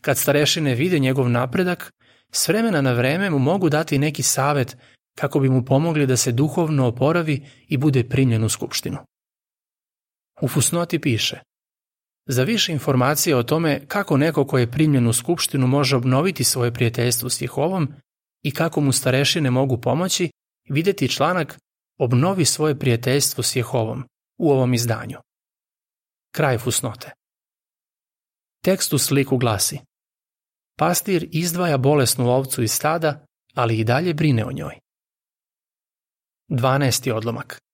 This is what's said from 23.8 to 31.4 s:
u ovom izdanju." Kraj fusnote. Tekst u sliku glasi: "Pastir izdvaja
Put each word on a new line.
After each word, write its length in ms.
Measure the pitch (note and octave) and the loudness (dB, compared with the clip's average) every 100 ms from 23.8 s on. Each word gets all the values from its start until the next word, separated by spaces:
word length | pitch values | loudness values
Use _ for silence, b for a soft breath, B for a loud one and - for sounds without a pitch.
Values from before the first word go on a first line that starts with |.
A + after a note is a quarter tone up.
| A2 A#2 B2+ _ _ _ | -2 -6 -12 _ _ _
u 140 | E3 | 2
ovom 220 | C3+ B2+ | 4 4
izdanju." 440 | A#2+ A#2 A2 A2 - _ _ _ _ _ _ _ _ _ _ _ - | 2 0 -4 -6 -14 _ _ _ _ _ _ _ _ _ _ _ -2
Kraj 220 | D3+ A#2+ | 0 0
fusnote. 540 | B2 - B2 G2+ - - _ _ _ _ _ _ _ _ _ _ _ _ _ _ | -2 -4 -6 -12 -18 -20 _ _ _ _ _ _ _ _ _ _ _ _ _ _
Tekst 300 | - F#3+ - | -2 0 0
u 40 | D3 | -2
sliku 400 | - C#3 C3+ C3 | 0 0 2 0
glasi: 420 | B2 G#2 - D3 _ _ _ _ _ _ _ _ _ - | 0 0 -4 -6 _ _ _ _ _ _ _ _ _ -2
"Pastir 520 | D#3+ F3 - F3+ E3 | 0 0 0 -2 0
izdvaja 460 | D#3 | -4